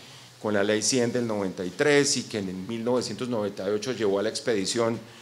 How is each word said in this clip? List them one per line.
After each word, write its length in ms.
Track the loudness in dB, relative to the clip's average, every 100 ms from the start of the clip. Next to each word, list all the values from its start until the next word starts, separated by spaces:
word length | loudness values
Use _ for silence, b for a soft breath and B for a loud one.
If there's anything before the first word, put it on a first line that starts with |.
| B B B -6
con 120 | 0
la 100 | 2
Ley 180 | 4 2
cien 300 | 2 2 2
del 160 | 0 0
noventa 380 | 0 -2 -4
y 60 | -4
tres 440 | 2 4 6 4
y 80 | 0
que 160 | -2 -4
en 80 | -4
el 80 |
mil 300 | -6 -6 -4
novecientos 420 | 0 0 -2 -6 -4
noventa 400 | -2 -2 -4 -2
y 40 |
ocho 200 | -2 -2
llevó 280 | 0 2 2
a 40 |
la 60 | 0
expedición 680 | -2 0 0 0 0 0 -2 B B